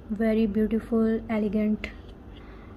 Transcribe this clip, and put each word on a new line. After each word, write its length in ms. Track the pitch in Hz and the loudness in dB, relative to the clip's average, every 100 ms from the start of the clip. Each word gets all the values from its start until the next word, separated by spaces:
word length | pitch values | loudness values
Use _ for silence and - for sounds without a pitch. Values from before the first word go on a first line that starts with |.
| - | -6
very 400 | 208 226 220 226 202 | 0 2 4 4 4
beautiful, 600 | 214 226 - 226 220 220 226 | 2 2 2 2 4 2 0
elegant, 560 | 214 214 214 214 214 - - - - - - - - - | 0 0 2 2 2 -2 -12 -16 -16 -16 -16 -16 -18 -18